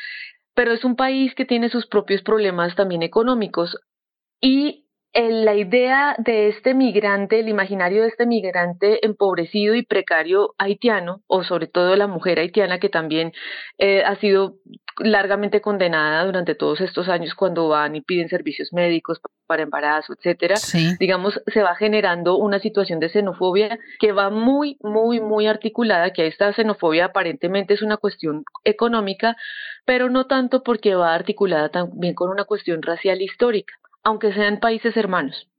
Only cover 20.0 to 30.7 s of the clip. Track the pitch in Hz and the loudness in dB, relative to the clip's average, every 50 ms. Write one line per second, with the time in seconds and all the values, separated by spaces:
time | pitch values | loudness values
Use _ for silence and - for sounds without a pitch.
20 | 151 - - - - 175 175 - 175 175 196 214 - - - 170 160 170 180 170 | -2 -6 -10 -6 -2 -2 -2 0 0 0 0 0 -2 -2 0 0 2 0 0 0
21 | 185 180 190 180 180 208 - - - 226 - 220 202 180 175 - 208 214 208 214 | 0 0 0 0 0 -2 -4 -4 -4 -2 0 2 2 2 2 0 0 0 2 2
22 | 202 185 170 175 170 175 185 - 214 208 202 196 196 220 214 202 196 190 175 160 | 2 0 0 0 2 2 2 2 2 2 0 0 -2 -2 0 0 0 0 -2 -2
23 | 151 165 - 208 202 190 180 - 185 185 180 196 214 208 233 233 - - - - | -2 0 0 0 0 0 -2 0 0 2 2 2 2 0 -2 -8 -12 -16 -4 0
24 | - 214 196 196 196 196 208 220 226 247 277 285 294 294 277 - - 208 214 220 | 2 2 2 2 0 0 0 2 2 2 2 2 0 -2 -4 -6 -6 -2 0 2
25 | 226 233 240 233 220 214 214 214 214 214 214 214 - 226 220 - 240 220 196 170 | 2 2 2 0 0 0 0 2 2 2 0 0 -4 -6 -2 0 0 2 2 2
26 | 170 190 185 - 165 160 - - 202 208 202 - 226 220 202 - - 165 156 165 | 2 0 0 0 -2 -2 0 0 0 0 2 2 0 0 0 0 0 2 2 2
27 | 175 185 180 196 185 170 151 - - 175 190 196 196 180 202 202 214 214 214 208 | 2 2 0 -2 -2 -2 -2 -4 -4 -2 -2 -2 0 0 0 0 0 0 -2 -2
28 | - 202 - - - 160 147 151 302 - - - - 220 208 - 233 233 233 226 | -2 -4 -4 -4 -6 -6 -6 -6 -8 -12 -14 -4 -2 -2 0 0 0 0 0 0
29 | 208 196 190 190 - 226 233 - - - - - - - - - _ - 254 247 | -2 -2 -4 -2 -2 -2 -2 -4 -8 -14 -14 -14 -14 -16 -16 -6 _ 0 0 0
30 | 254 247 254 262 254 262 269 262 254 247 - 262 262 240 | 0 0 0 0 0 0 0 0 0 0 0 -2 0 -2